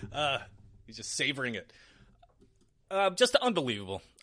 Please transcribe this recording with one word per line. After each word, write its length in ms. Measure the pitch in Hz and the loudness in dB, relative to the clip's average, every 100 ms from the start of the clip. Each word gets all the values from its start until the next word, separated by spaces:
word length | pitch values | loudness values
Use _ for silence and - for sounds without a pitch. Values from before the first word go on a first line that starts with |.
| 101 | -8
Uh, 260 | 139 147 135 - - - - - | -2 -2 -2 -6 -20 -20 -20 -20
he's 100 | 110 | -14
just 180 | - - | -8 -2
savoring 380 | 139 139 127 | -2 -2 -4
it. 180 | 107 - - - - - - - _ - _ _ _ - | -6 -10 -18 -20 -20 -20 -20 -20 _ -20 _ _ _ -4
Uh, 200 | 190 196 | 2 2
just 240 | 180 247 - | 4 4 6
unbelievable. 640 | 254 180 131 104 95 95 - - | 4 2 0 -2 -4 -8 -10 -8